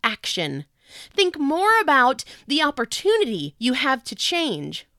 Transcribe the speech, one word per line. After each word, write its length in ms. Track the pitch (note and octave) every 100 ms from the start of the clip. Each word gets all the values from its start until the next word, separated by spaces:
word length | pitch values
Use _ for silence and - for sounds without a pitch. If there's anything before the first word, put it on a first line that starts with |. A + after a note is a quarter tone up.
action. 640 | A3+ G#3 - F#3 D3+ C#3 - _ _ - -
Think 240 | G4 F#4 D4+
more 440 | C#4 E4 G#4 A4+
about 440 | D#4 C4+ B3 C4 - - -
the 160 | D4
opportunity 920 | D4 C#4 A#3 - G4 A4 C#4 F#3 C#3+ -
you 140 | A#3+
have 320 | B3+ C#4 C4
to 100 | -
change 720 | G#3+ - E4+ D#4 D3+ D3+ E3 -